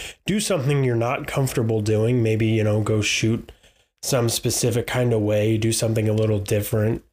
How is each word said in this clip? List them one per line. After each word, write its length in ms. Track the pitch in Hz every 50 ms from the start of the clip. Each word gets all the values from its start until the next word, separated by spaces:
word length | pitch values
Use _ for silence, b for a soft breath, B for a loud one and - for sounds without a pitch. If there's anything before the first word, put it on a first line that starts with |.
| B B B B _
do 140 | - 185 214
something 460 | 208 - 196 160 120 143 143 139 135
you're 100 | 127 120
not 320 | 117 113 120 139 - 147
comfortable 560 | - - 143 135 127 - 135 117 113 113 110 104
doing, 400 | 107 110 107 110 117 127 123 117
maybe, 240 | 110 110 110 113
you 160 | 110 110 110 107
know, 180 | 107 104 110
go 220 | 104 107 110 107 104
shoot 480 | - - - - 110 117 - - - B B B B B B B B B B -
some 260 | - 143 123 120 117
specific 580 | 113 - - 120 - - - 123 107 120 113
kind 260 | - - 127 123 120 113
of 80 | 110
way, 380 | 104 104 107 107 104 110 113 107
do 140 | 110 113 110
something 360 | - 127 110 110 113 107 107
a 60 | 107
little 240 | 110 110 107 107 101
different 680 | 98 - 110 104 101 - - 110 107 110 117 - - _